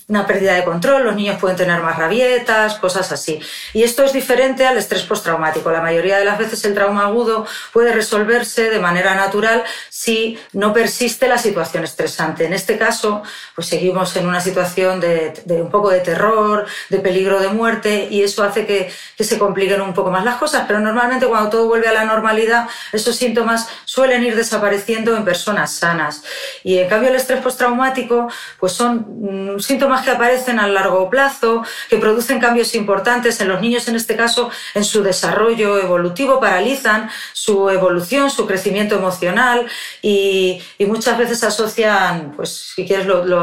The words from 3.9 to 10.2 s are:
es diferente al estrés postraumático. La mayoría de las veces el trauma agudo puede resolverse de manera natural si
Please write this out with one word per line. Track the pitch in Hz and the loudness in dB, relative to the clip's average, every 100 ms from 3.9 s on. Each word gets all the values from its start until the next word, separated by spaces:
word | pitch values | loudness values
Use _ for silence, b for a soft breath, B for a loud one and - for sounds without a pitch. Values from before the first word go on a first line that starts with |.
| 233 | 4
es | 269 | 2
diferente | 269 254 247 262 262 262 | 2 0 2 2 2 0
al | 247 | 0
estrés | - 185 | -2 -4
postraumático. | 170 214 170 160 156 156 165 | -2 -4 -2 -2 -2 -2 -2
La | 165 | -2
mayoría | 165 165 180 196 | 0 0 2 2
de | |
las | 202 208 | 2 0
veces | 214 220 | -4 -2
el | 208 | -2
trauma | 202 202 202 202 | 0 0 0 0
agudo | 226 226 180 B B B | 0 0 -2 B B B
puede | 151 135 | 2 4
resolverse | 110 - 208 110 233 233 - 226 | 2 0 0 2 0 0 0 0
de | 214 | 2
manera | 180 180 185 | 0 0 0
natural | 190 196 208 220 226 B B B | 0 0 0 2 0 B B B
si | - - 220 | -6 -2 0